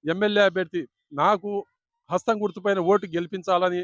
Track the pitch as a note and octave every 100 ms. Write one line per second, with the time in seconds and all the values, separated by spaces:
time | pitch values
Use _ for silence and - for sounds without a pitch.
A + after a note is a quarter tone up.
0 | D3 F3 G#3 G#3 G3+ F#3 F3 F3 C#3 _
1 | _ C#3+ E3 G#3 G3+ G3+ - _ _ _
2 | _ F3 - A3 G#3 F3+ G3 G3 E3+ G3+
3 | G3 E3 F3 G3 F3 F3+ F3+ F3+